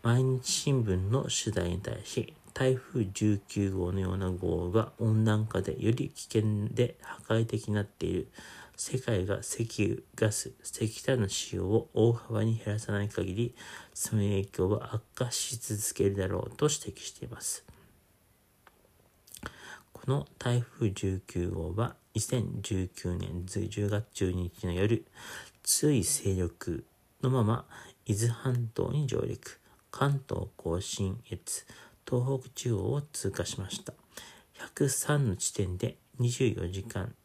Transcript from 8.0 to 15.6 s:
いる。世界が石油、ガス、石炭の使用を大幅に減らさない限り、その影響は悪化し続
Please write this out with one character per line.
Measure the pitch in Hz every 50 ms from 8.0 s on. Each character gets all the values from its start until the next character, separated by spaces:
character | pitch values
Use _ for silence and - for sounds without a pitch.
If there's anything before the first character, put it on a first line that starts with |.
| -
い | 87
る。 | 90 87 - - - - - - - - - - -
世 | - - - - 127
界 | - - 113 92 92
が | 98 98 -
石 | - - - - 117 110 - -
油、 | 104 95 - - - _ -
ガ | - 113 107
ス、 | 107 - - - - _
石 | - - - - 113 110 - - -
炭 | - 135 127
の | 104 92
使 | - - - - -
用 | 95 90
を | 92 107 117 - - -
大 | 107 110 117
幅 | 117 117 - - 113 110 107
に | 113 113
減 | 110 - 107 104
ら | 107
さ | - -
な | 101 101
い | 101 101
限 | - - 95 95 90
り、 | 104 120 123 - - - - - - - - -
そ | - - - -
の | 107
影 | 101 101 104 98 98
響 | - - - 92 92
は | 104 - - - -
悪 | 113 - _ _
化 | - 127 117
し | - - - - 123
続 | 113